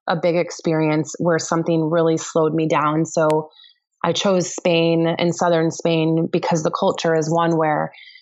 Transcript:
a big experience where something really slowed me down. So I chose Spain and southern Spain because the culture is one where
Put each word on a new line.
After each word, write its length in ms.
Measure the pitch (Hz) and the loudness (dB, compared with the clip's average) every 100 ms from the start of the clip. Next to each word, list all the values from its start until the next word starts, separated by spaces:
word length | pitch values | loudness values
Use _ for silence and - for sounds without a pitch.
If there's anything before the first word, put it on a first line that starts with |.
| - | -4
a 80 | 175 | -2
big 200 | 175 170 | 0 0
experience 800 | 196 - 175 160 156 151 156 - | -2 -4 -2 0 2 0 -2 -2
where 200 | 170 160 | 0 0
something 500 | 165 165 165 165 156 | 0 -2 0 0 0
really 280 | 170 165 160 | 2 2 0
slowed 360 | - 170 156 | -2 0 0
me 140 | 160 156 | 0 0
down. 380 | 160 151 156 160 | 0 0 0 -2
So 440 | - 156 156 156 _ - _ _ _ | 0 2 0 -2 _ -20 _ _ _
I 100 | 175 | -4
chose 400 | 165 208 185 175 | 0 0 0 -2
Spain 540 | - 185 165 165 165 165 | -2 0 2 2 2 0
and 260 | 170 175 | 0 -2
southern 380 | 165 180 165 160 | 0 0 2 0
Spain 560 | 156 170 165 160 165 165 | -2 -2 0 2 0 0
because 300 | 175 - 165 | -2 -2 -2
the 80 | 165 - | -2 0
culture 380 | 196 - 170 160 | -2 0 0 0
is 160 | 156 | 0
one 260 | 165 165 165 | 0 2 2
where 340 | 160 151 160 - - - | 0 0 -4 -8 -20 -20